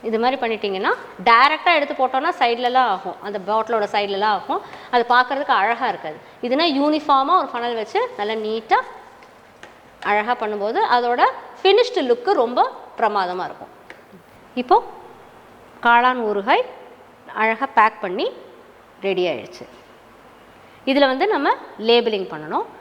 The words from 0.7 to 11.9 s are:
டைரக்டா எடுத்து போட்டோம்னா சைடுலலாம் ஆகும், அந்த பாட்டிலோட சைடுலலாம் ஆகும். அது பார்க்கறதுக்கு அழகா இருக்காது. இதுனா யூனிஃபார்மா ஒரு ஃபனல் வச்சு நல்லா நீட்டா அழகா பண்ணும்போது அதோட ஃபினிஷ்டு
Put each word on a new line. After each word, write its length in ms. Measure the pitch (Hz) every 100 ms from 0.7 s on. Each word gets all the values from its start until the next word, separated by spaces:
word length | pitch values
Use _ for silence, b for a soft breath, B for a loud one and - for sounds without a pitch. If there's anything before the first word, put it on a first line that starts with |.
| 190 247 480 - - 190
டைரக்டா 500 | 233 269 311 359 320
எடுத்து 320 | 285 285 262
போட்டோம்னா 220 | 262 311 349
சைடுலலாம் 480 | 240 233 247 254 247 185
ஆகும், 200 | 190 -
அந்த 180 | 208 202 185
பாட்டிலோட 360 | 220 220 233 208
சைடுலலாம் 320 | 208 202 196
ஆகும். 380 | 214 196 - 349 B B B
அது 140 | 247 233
பார்க்கறதுக்கு 420 | 247 254 269 285
அழகா 360 | 226 202 233 254
இருக்காது. 280 | 180 160 156 B B
இதுனா 340 | 240 269 339 277
யூனிஃபார்மா 600 | 285 311 302 269 269 359
ஒரு 120 | 277
ஃபனல் 220 | 240 240 233
வச்சு 340 | 214 381 494 -
நல்லா 160 | 208
நீட்டா 460 | 220 214 220 220 415 - - - - - - - - - - - -
அழகா 320 | 180 208 214 240
பண்ணும்போது 420 | 214 208 202 294 415
அதோட 300 | 247 240 247 403 - - -
ஃபினிஷ்டு 320 | 370 403 480